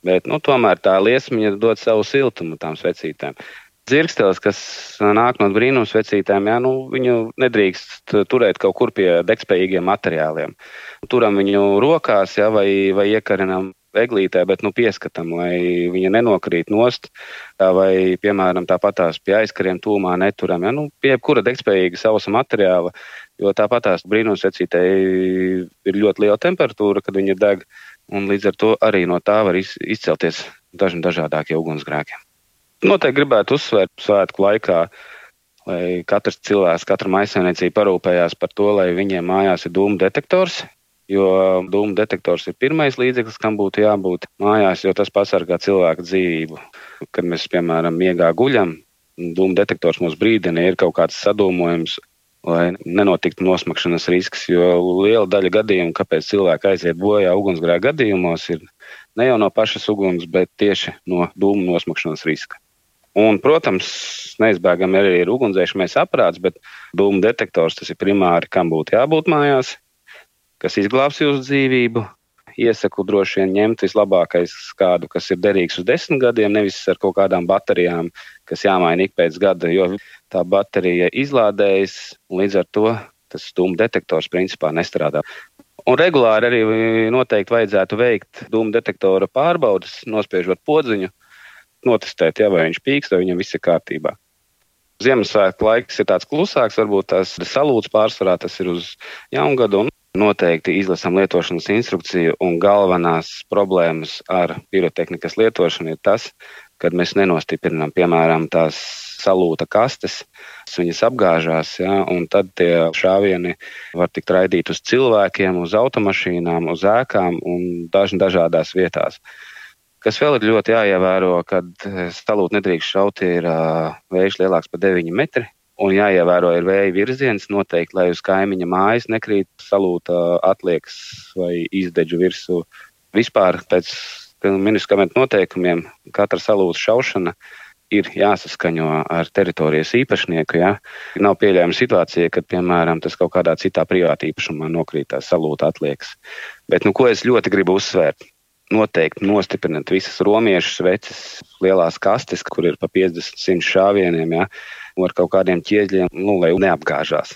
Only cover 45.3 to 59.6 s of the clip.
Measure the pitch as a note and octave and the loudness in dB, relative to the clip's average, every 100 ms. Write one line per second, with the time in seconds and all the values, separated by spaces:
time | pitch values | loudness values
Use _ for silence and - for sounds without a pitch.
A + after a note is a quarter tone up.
45.3 | F#2+ E2 F2 - G2 E2+ D#2+ F2 F#2+ F2+ | 0 -2 -4 0 2 2 0 -2 -2 0
46.3 | D#2+ D#2+ D#2 - - - - - - F2 | -2 -6 -12 -20 -20 -20 -18 -8 -4 -4
47.3 | E2 - F2 E2+ E2 E2 E2 F#2 F2 E2 | -4 -2 -2 0 0 0 0 0 4 2
48.3 | E2 C3 B2 F2+ D#2 _ _ _ - F2 | 4 2 2 0 -4 _ _ _ -10 -6
49.3 | E2+ F#2+ F#2 G2+ F2+ E2+ D#2+ F2 D2+ G#2+ | 0 0 2 0 0 -2 0 -4 0 0
50.3 | A2+ F#2 E2+ F2+ F2 F2+ - E2 - G2+ | 2 0 0 0 2 0 2 -2 0 -2
51.3 | G#2 F#2+ F2+ E2+ E2+ D#2+ - _ _ _ | 2 0 2 0 -2 -4 -8 _ _ _
52.3 | _ - E2+ F2 F#2 - F2+ G2+ E2+ F2 | _ -2 0 0 -2 -4 0 2 2 -2
53.3 | - F#2 F2+ - D#2+ F2 E2+ - F2+ F#2 | 0 0 0 -2 -4 -2 -2 0 0 0
54.3 | - - F2 F2 F2 F2+ F2+ G2+ A2+ F#2+ | -8 -2 2 4 4 2 2 2 2 2
55.3 | G2+ F#2+ G2+ A2 F#2+ E2+ D#2+ F#2 D#2+ - | 2 2 0 2 0 0 -2 -2 -2 0
56.3 | G2+ F#2+ D#2 G2 F#2 E2+ E2+ G2 G#2 F#2+ | 0 2 2 2 0 -2 -2 2 2 4
57.3 | F#2 G2 E2+ E2+ F2 A2+ D3+ A2+ F#2+ F2 | 2 0 -2 0 0 0 0 0 0 -2
58.3 | E2 - E2 - _ - - - - B2 | -4 -6 -8 -8 _ -20 -20 -12 -2 0
59.3 | A2+ G2+ - | 2 0 0